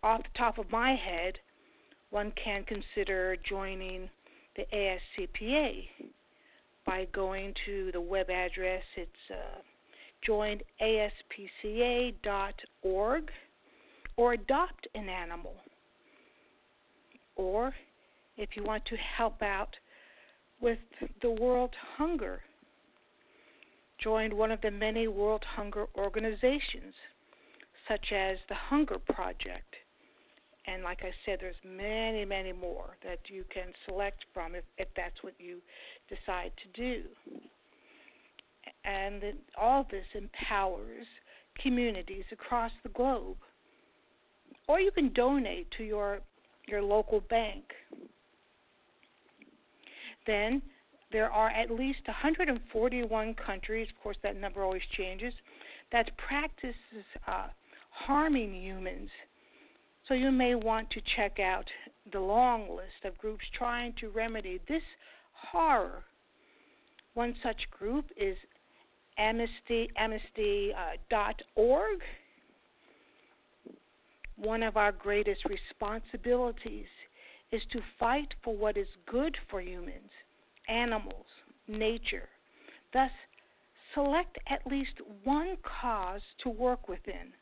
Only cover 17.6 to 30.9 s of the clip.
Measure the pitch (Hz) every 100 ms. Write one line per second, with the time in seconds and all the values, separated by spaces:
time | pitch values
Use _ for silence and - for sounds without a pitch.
17.6 | 247 - - _ _ _ _ - 208 214
18.6 | 208 214 - 226 - - 226 - 208 196
19.6 | 214 - _ - - - - _ _ _
20.6 | 240 226 - - - - 247 226 247 247
21.6 | 247 - - - 311 349 - 92 - _
22.6 | _ _ _ _ _ _ _ _ - -
23.6 | - _ _ _ 220 220 220 208 220 220
24.6 | 214 202 214 220 226 196 208 214 - -
25.6 | 208 202 208 - 202 214 220 208 254 285
26.6 | - - 208 - - _ _ - - -
27.6 | - - - 208 - 202 190 185 - 202
28.6 | - 285 302 190 - - 90 90 - 90
29.6 | - - - _ _ _ _ _ _ _
30.6 | - 185 180